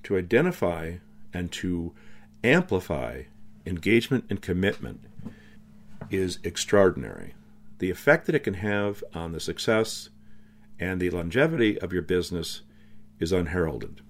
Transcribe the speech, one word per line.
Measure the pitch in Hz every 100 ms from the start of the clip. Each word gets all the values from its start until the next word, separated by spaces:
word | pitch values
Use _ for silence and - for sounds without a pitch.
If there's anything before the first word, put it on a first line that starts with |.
to | - 98
identify | 90 113 175 170 90 82 80 87 - - -
and | 90 87
to | - 92 87 85 - - - - -
amplify | 117 165 185 92 - 73 60 65 - - - - 85
engagement | 87 90 113 113 127 -
and | 98
commitment | - 90 98 - - - - - - - - - - - - - -
is | 95 92 -
extraordinary. | 87 - - 101 95 73 57 50 - - - - - -
The | 92
effect | 87 - 160 -
that | 156
it |
can | - 95
have | 104 104 104 101 -
on | 82 82
the | 80
success | - 87 - 110 - - - - - - - - - -
and | 90 92
the | 90
longevity | 87 85 113 156 160 110 104
of | 87
your | 90
business | - 92 82 85 80 - - - - - - -
is | 85
unheralded. | 90 82 90 82 62 - -